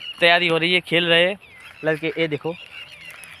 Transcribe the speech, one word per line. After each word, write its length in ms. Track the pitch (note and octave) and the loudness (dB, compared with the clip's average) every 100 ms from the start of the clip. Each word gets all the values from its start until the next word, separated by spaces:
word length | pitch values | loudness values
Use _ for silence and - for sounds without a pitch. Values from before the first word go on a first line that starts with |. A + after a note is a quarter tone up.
| - - | -10 2
तैयारी 280 | E3+ F3 F3 | 4 4 2
हो 100 | E3 | 0
रही 160 | E3+ | 2
है, 60 | F3+ | 0
खेल 240 | - E3 | 2 0
रहे 200 | F3 E3+ | 2 2
हैं 120 | F3+ G3+ - - - - | 2 -2 -14 -20 -20 -6
लड़के, 300 | D#3 D#3 D#3+ D#3+ | -4 -2 -4 -4
ये 100 | E3 | -4
देखो। 280 | C#3+ D#3+ F3 - - - - - - - | -4 -6 -10 -16 -18 -20 -20 -20 -20 -20